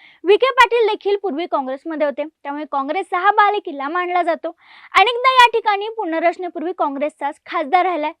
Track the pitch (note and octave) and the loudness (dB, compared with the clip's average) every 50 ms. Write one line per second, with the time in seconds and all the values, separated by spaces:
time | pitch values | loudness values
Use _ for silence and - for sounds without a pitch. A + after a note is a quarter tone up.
0 | - - _ _ - E4 G#4 F#4+ - C5 B4+ C5 A#4+ - A#4 A#4+ A4+ G#4 G#4+ - | -20 -20 _ _ 2 2 4 4 4 2 4 4 4 4 4 2 2 2 0 -2
1 | - G4 G4+ G4+ - F#4+ C4+ D4 F4 F4 F4 D4 C4+ C4 B3+ B3 - E4 D#4+ D4 | -2 -2 -2 -2 -2 -4 -4 -4 -4 -4 -4 -4 -4 -4 -6 -8 -8 -8 -4 -2
2 | D4+ C#4+ A#3+ D4 D4 D#4+ - _ _ C#4+ C#4+ D4 D#4 - - C#4 C4 C#4 D#4 F#4+ | -2 -2 -2 -4 -8 -10 -10 _ _ -10 -10 -8 -8 -6 -6 -4 -4 -2 -4 -4
3 | F#4+ - F#4+ F4+ F4+ G#4 G#4 G#4+ G#4 G4+ G#4 G#4 - F4+ C#4+ C#4 C4+ C#4+ E4 F4+ | -4 -4 -4 0 2 2 4 4 4 4 2 0 -4 -6 -8 -6 -6 -4 -4 -4
4 | F4+ F4 F4+ F4+ E4+ E4+ D#4+ - - E4 E4 - _ _ - - - - - F4 | -2 0 0 0 0 0 -2 -4 -6 -10 -10 -12 _ _ -20 -20 -20 0 2 4
5 | F#4+ A#4 A#4+ A#4 B4 C5 C5 B4+ A#4+ A#4+ A4+ A4+ G4 A4 G4+ G4 G#4 A4 A4+ A4+ | 4 4 2 2 2 4 6 6 6 6 4 2 0 0 -2 -2 -2 -6 -6 -6
6 | G#4 E4 D#4+ E4 D#4+ E4+ F4 F4+ F#4 F4 - E4+ D#4 F4 F4 - F4 D4 C#4 C#4 | -6 -4 -2 0 0 0 -2 -2 -6 -10 -8 -8 -8 -8 -4 -2 -2 -2 -2 -4
7 | D4 D4+ - _ D4+ C#4+ D#4 - _ - E4+ F4 D#4+ C4 E4 F4+ F4 F#4 F4 D4+ | -4 -6 -6 _ -8 -8 -8 -8 _ -8 -6 -6 -2 2 2 2 2 2 0 -2
8 | D4+ D#4 E4 - | -4 -6 -8 -10